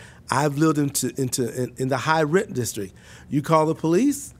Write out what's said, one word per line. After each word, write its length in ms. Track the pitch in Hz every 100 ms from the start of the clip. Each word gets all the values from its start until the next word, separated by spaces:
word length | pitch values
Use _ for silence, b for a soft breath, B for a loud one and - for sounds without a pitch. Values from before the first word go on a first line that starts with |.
| B B -
I've 260 | 127 151 139
lived 220 | 156 151
into, 340 | 143 139 127 -
into, 220 | 131 - 117 -
in, 120 | 123 -
in 120 | 131
the 100 | 131
high 240 | 127 160
rent 320 | 151 175 -
district. 400 | 127 113 - 95 B B B B
You 140 | 147
call 240 | 147 160 156
the 80 |
police, 580 | 156 160 175 277 277 - -